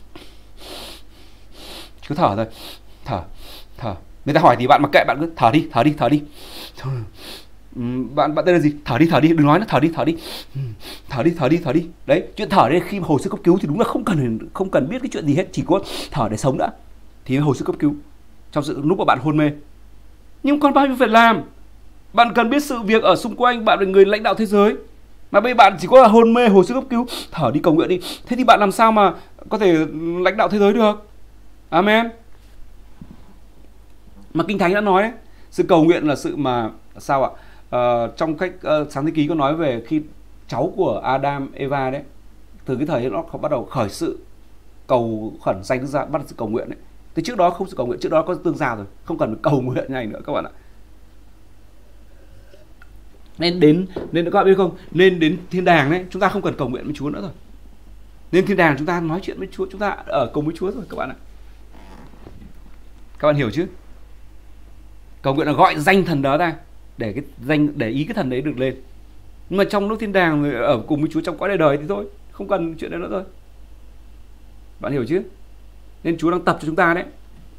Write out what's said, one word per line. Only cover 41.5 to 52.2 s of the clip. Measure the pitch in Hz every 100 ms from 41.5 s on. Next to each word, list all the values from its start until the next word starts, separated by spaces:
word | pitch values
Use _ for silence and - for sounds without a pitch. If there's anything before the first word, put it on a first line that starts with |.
Eva | - 139 139 131
đấy, | 139 151 - - - - -
từ | - 127
cái | 151
thời | 160 131
nó | 101
bắt | 160 131 147
đầu | 135
khởi | 104 139 104
sự | - 165 - - - - - - - -
cầu | 131 117 110 110 -
khẩn, | - 101
dành | 92 127 123
ra, | 143
bắt | - 151
đầu | - -
cầu | 110
nguyện | 110 -
đấy. | - - - -
Từ | -
trước | 165 240
đó | 175
không | 180 190
sự | -
cầu | 123
nguyện, | 117
trước | -
đó | 160
có | 160
tương | 175 175 139
giao | 139 110
rồi, | 98 -
không | - 160
cần | 131 110
cầu | 151 143
nguyện | 123 123 -
như |
này | 131 110
nữa | - -
các |
bạn | 127
ạ. | 80 - - - - - - - - - - - - - - - - -